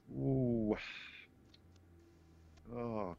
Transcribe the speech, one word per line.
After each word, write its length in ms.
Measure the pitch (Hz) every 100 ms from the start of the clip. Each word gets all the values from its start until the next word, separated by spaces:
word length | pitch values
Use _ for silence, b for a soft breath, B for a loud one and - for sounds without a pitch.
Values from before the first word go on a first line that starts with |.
| - 135
ooh, 600 | 135 131 123 117 107 101 B B B B B - - - - - - - - - - - - - 110
oh, 420 | 120 120 110 95